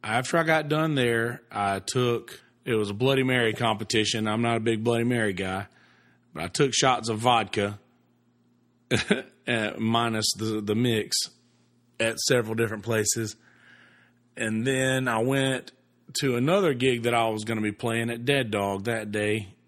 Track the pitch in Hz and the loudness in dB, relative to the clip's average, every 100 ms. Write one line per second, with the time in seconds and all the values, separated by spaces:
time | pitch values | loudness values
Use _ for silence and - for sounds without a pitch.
0 | 107 117 131 170 160 160 151 151 160 143 | -2 -2 2 0 2 0 2 0 0 2
1 | 120 117 117 120 _ 107 101 98 - 127 | 2 2 0 -6 _ -2 0 -2 -2 0
2 | 123 117 - - _ _ - 110 104 107 | 2 0 -6 -20 _ _ -2 0 0 0
3 | 131 135 131 127 113 110 117 104 110 110 | 2 2 2 2 2 2 0 0 0 0
4 | 104 113 107 110 117 117 113 110 117 117 | 2 0 -2 0 0 0 0 0 2 2
5 | 120 120 107 92 95 95 - _ _ _ | 2 0 0 -2 -4 -6 -8 _ _ _
6 | _ _ _ - 87 - 139 - 139 127 | _ _ _ -10 -6 0 0 4 2 2
7 | 113 110 120 117 104 110 101 104 _ _ | -2 0 4 2 2 -2 -2 -4 _ _
8 | _ _ _ _ _ _ _ _ _ 120 | _ _ _ _ _ _ _ _ _ -2
9 | - 135 - _ - 117 107 - 110 113 | 0 -2 -2 _ -4 -2 -2 -2 0 2
10 | 117 110 104 - 110 110 104 107 123 113 | 0 0 -2 -2 -4 -4 -2 0 2 0
11 | - - - _ _ _ _ _ _ - | -2 -6 -6 _ _ _ _ _ _ -4
12 | 113 110 - 127 107 113 117 107 110 110 | -2 -2 0 2 2 -2 -2 -2 0 0
13 | 104 117 110 - _ _ - - - _ | 2 -2 -4 -8 _ _ -20 -20 -20 _
14 | _ _ _ - 113 110 127 131 131 131 | _ _ _ -6 -4 -2 0 0 2 0
15 | 127 113 123 135 135 131 - _ _ _ | 0 0 2 2 0 -2 -8 _ _ _
16 | - - 139 120 135 196 175 123 131 120 | -10 -4 0 0 2 4 2 2 2 2
17 | 117 117 113 110 107 113 107 104 120 113 | 2 2 2 0 -2 -2 -2 -2 -2 0
18 | 117 117 120 139 117 104 98 98 104 113 | -2 -2 0 2 2 0 0 -2 -2 -4
19 | 107 107 104 107 98 - | -4 -2 0 -2 -4 -18